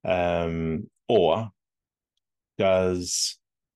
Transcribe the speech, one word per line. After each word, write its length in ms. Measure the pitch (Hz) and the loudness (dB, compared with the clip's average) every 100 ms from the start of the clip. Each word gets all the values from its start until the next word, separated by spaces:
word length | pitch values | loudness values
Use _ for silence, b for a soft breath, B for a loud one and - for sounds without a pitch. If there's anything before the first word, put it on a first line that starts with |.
| 92 | -2
Um, 840 | 90 87 85 85 82 80 80 - _ - | 0 0 -2 -2 -4 -4 -6 -8 _ 0
or 420 | 110 80 98 113 _ _ _ _ _ _ _ _ _ _ - | 4 4 2 -4 _ _ _ _ _ _ _ _ _ _ -2
does, 800 | 95 92 92 90 90 - - - _ _ _ | 2 2 2 -2 -4 -4 -6 -8 _ _ _